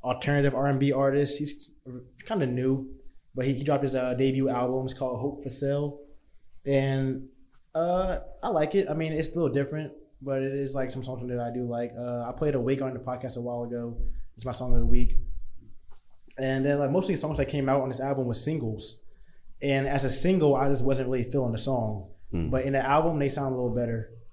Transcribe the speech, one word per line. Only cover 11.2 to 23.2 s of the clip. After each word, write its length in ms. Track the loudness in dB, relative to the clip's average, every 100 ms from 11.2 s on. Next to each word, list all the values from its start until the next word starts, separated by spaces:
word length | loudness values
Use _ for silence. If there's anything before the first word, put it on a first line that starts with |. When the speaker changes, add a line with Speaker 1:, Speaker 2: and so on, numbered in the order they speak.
| -6
Speaker 1:
that 140 | -4
I 100 | -4
do 120 | -4 -4
like. 220 | -4 -6 -8
Uh, 240 | -8 -6 -8
I 20 |
played 240 | -2 -2
Awake 260 | 0 0 -2
on 120 | -4
the 60 | -6
podcast 360 | -8 -8 -8 -8
a 40 |
while 240 | -8 -6
ago. 320 | -6 -8 -8 -2 -2 -2 -6 -8
It's 100 | -10
my 60 |
song 220 | -6 6
of 40 | 8
the 60 | 12
week, 300 | 12 12 8 4 -2 -4 -6 -10 -16 -14 -16 -18 -20 -18 -6
and 260 | -2 0
then, 140 | 2 2
like, 120 | 2
most 140 | 2
of 40 | 0
these 120 | -2
songs 180 | -2 -2
that 80 | -2
came 200 | 0 2
out 120 | 2
on 60 | 0
this 120 | -4
album 260 | -2 -2 -2
was 160 | -2
singles, 560 | -2 -2 -4 -6 -12 -14 -18 -18 -20 -18 -16 -6
and 240 | -2 0 0
as 180 | 0
a 60 | 0
single, 460 | 0 2 4 4 4
I 120 | 4
just 160 | 4
wasn't 240 | 4 2 0
really 220 | -2 0
feeling 220 | 0 0
the 60 | -2
song. 500 | -2 -2 -2 -6 -10 -16 -6
Speaker 2:
Hmm. 200 | -4 0
Speaker 1:
But 140 | 0
in 80 | 0
the 120 | 0
album, 340 | 2 2 4
they 100 | 0